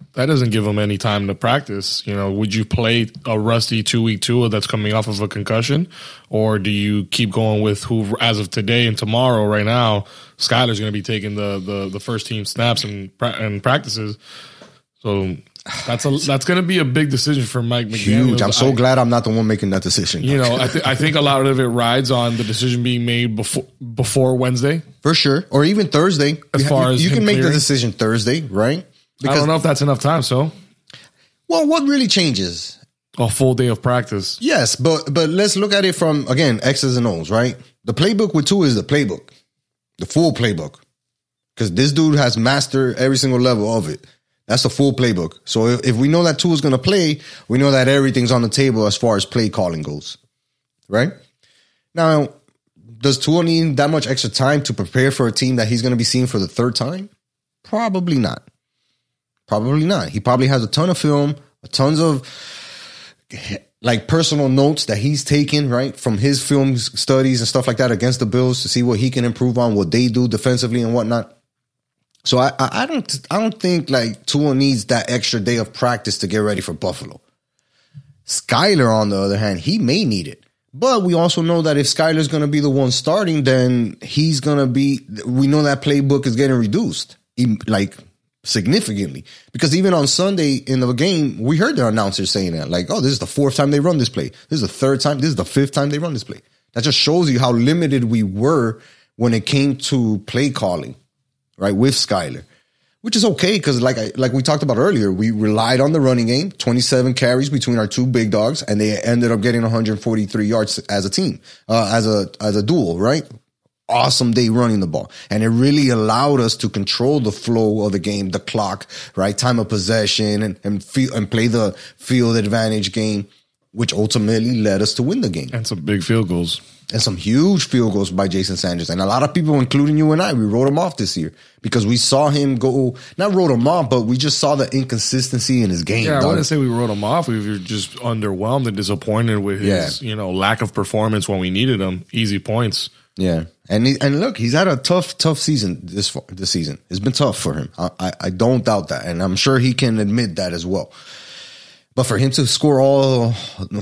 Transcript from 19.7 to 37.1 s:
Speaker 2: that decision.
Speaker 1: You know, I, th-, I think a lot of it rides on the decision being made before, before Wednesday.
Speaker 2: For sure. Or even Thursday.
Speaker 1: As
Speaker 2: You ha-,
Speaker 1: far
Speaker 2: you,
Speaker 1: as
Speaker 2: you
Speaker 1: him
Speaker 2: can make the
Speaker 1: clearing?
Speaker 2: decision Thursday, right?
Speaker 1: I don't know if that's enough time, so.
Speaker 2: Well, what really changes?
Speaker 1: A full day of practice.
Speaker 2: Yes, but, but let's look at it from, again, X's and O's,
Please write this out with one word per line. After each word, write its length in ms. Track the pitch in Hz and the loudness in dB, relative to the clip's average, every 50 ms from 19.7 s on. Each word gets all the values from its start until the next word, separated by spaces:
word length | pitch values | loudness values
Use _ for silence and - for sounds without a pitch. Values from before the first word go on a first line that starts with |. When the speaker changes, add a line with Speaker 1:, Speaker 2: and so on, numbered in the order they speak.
Speaker 2:
that 120 | 95 95 | 0 0
decision. 420 | 92 90 - 110 85 - - 160 135 | 0 0 -2 -2 -2 -2 -4 -2 0
Speaker 1:
You 140 | 135 143 135 | 0 2 2
know, 180 | 127 120 120 | 2 2 0
I, 100 | 127 127 | 0 0
th-, 200 | - - 156 - | 0 0 0 0
I 80 | 131 131 | 0 0
think 220 | 120 151 156 151 | 2 0 2 2
a 40 | 151 | 2
lot 240 | 143 139 139 131 135 | 2 2 4 4 2
of 140 | 139 131 131 | 2 2 2
it 60 | 127 | 2
rides 440 | 120 120 120 117 117 123 135 131 123 | 2 2 2 2 2 2 2 2 2
on 260 | 131 120 120 120 117 113 | 0 0 0 0 -2 -2
the 60 | 117 | -2
decision 380 | 107 113 107 127 127 120 120 | -2 -2 -2 0 0 0 0
being 220 | 120 123 123 120 117 | 0 -2 -2 -2 -2
made 320 | 120 120 120 120 113 107 | -2 0 0 -2 -2 -2
before, 300 | 110 110 - - 131 - - _ - 131 117 113 | -4 -4 -4 -4 -6 -6 -8 _ -16 -16 -8 -4
before 420 | 131 127 - - 139 127 127 127 | -4 -2 0 2 2 2 2 2
Wednesday. 460 | 123 127 127 127 117 135 143 160 165 - - - _ | 2 0 0 0 0 0 0 0 -2 -6 -10 -12 _
Speaker 2:
For 120 | - 156 160 | 0 0 2
sure. 300 | - - 139 143 170 185 - | 2 2 2 2 0 0 0
Or 140 | 135 139 147 | 2 4 4
even 240 | 175 208 214 190 - | 4 4 2 2 2
Thursday. 520 | - 147 170 202 170 143 143 147 156 147 - - - | 2 2 4 4 2 2 2 0 0 -4 -6 -4 -2
Speaker 1:
As 80 | 135 | 0
Speaker 2:
You 60 | 135 143 | 2 2
ha-, 60 | 143 | 2
Speaker 1:
far 140 | 131 127 127 | 2 4 2
Speaker 2:
you, 60 | 131 | 2
Speaker 1:
as 100 | 127 165 | 2 2
Speaker 2:
you 60 | - | 2
Speaker 1:
him 60 | 139 | 2
Speaker 2:
can 80 | 220 208 | 2 2
make 100 | 208 202 | 4 4
the 60 | 131 | 4
Speaker 1:
clearing? 140 | 135 160 151 | 4 4 2
Speaker 2:
decision 360 | 147 - - 139 123 120 110 | 2 2 2 2 2 0 -2
Thursday, 480 | - - 113 110 113 117 104 120 139 165 | -2 0 0 0 0 0 0 0 0 -2
right? 440 | 151 113 95 101 110 127 156 185 - - _ _ _ _ _ - 139 | -2 -2 0 0 2 2 0 -2 -6 -12 _ _ _ _ _ -6 -2
Speaker 1:
I 80 | 135 143 | 0 2
don't 120 | 151 147 156 | 2 2 2
know 80 | 160 | 2
if 60 | 156 | 2
that's 180 | 147 160 139 - | 2 0 0 2
enough 200 | 143 143 135 - | 2 0 0 0
time, 200 | - 143 165 156 | 0 0 0 0
so. 320 | 120 - 127 131 151 156 - - - _ _ _ _ - - - - _ _ _ _ _ _ _ _ - | 0 0 0 0 0 -2 -4 -10 -20 _ _ _ _ -20 -20 -20 -20 _ _ _ _ _ _ _ _ 0
Speaker 2:
Well, 180 | 330 330 302 | 2 2 2
what 220 | 294 330 330 277 277 | 2 2 2 2 2
really 180 | 285 277 254 | 2 2 2
changes? 720 | 190 - 196 170 147 113 95 92 87 85 85 - - - - _ _ _ _ _ _ - | 2 2 2 2 2 0 -2 -2 -4 -6 -8 -12 -14 -16 -20 _ _ _ _ _ _ -4
Speaker 1:
A 140 | - 120 107 | -2 0 0
full 240 | - - 135 131 123 | 2 2 2 2 4
day 140 | 117 127 120 | 2 2 0
of 120 | 110 - | 0 0
practice. 560 | - 123 123 123 110 - 107 98 92 - - - | 0 0 0 0 -2 -2 -4 -6 -6 -6 -8 -4
Speaker 2:
Yes, 340 | 226 330 - - 120 - - | -2 0 2 2 2 0 0
but, 340 | - 127 165 160 151 - - | 0 2 2 0 0 -2 -2
but 200 | 139 170 160 156 | 0 0 0 2
let's 260 | 170 190 208 202 - | 2 2 2 2 2
look 160 | 190 208 202 | 0 0 0
at 140 | 202 202 190 | 2 2 2
it 80 | 185 170 | 0 0
from, 340 | - 175 160 151 147 - - | 0 0 2 2 0 0 0
again, 320 | 127 143 160 135 113 104 | 0 2 2 2 2 2
X's 360 | - 131 139 - 139 131 123 123 | 0 0 0 2 0 0 0 2
and 80 | 120 | 0
O's, 240 | 110 | 0